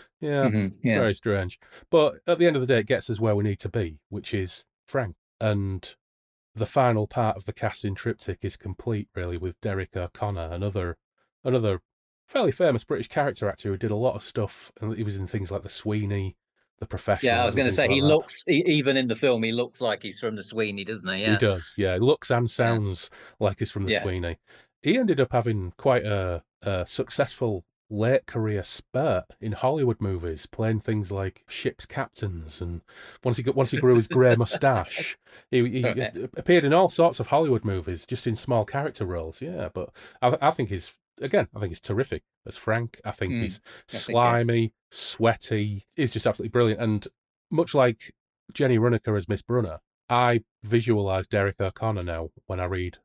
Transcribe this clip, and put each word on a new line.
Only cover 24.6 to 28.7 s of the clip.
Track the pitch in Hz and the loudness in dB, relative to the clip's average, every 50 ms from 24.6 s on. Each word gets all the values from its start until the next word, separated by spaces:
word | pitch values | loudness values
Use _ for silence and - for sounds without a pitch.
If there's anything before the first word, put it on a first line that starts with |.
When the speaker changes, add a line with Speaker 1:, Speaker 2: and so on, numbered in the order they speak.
| _ _ _ _ | _ _ _ _
Speaker 1:
He | - 147 208 | 0 0 2
ended | 262 247 196 160 135 | 2 2 2 2 2
up | 127 - | 2 2
having | - 120 110 117 110 101 90 87 - | 2 0 2 0 0 -2 -4 -6 -6
quite | - - 139 123 123 - | -2 2 2 2 2 2
a, | 107 104 98 92 90 87 82 - _ _ _ | 0 -2 -2 -2 -2 -4 -6 -8 _ _ _
a | - 104 98 90 87 | -4 -4 -2 -2 -4
successful | - - - 127 - - - 139 - - - 127 113 101 90 - _ _ _ _ - | -4 -4 -6 -6 -4 -2 -2 -2 -2 -2 -4 -2 -2 -2 -4 -8 _ _ _ _ -8
late | 107 104 110 120 135 131 - | -4 0 2 2 2 2 0
career | - - 120 110 107 104 98 | -2 -4 -2 -2 0 -2 -2
spurt | 90 - | -4 -6